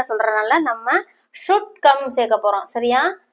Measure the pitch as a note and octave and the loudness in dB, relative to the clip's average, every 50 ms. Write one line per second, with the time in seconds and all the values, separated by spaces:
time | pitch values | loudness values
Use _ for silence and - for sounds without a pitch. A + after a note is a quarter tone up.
0 | B3+ - A3+ G#3+ A3 A3 G#3+ G#3+ G#3+ A3+ C#4 E4+ D#4 C4 A3+ A3+ A3+ B3 D4 F#4+ | -2 -2 -4 -2 -2 0 0 0 0 2 0 0 2 0 -4 -4 -4 -2 -2 -2
1 | G4 _ _ _ _ _ _ - - - F#4+ G#4 G#4 - - - - C#4+ C4+ C#4 | -2 _ _ _ _ _ _ -16 -2 0 0 0 0 -4 -12 2 4 4 4 4
2 | C#4 C4 B3 C4 A#3 A3 A3 G#3+ G#3 G#3 G3+ G3 - - - A#3+ A#3+ A#3+ A#3+ C4 | 0 -6 -2 -2 0 0 0 0 2 0 0 0 -4 -6 -8 -4 -2 0 2 2
3 | D4+ F#4 F#4+ - _ _ | 0 0 -4 -6 _ _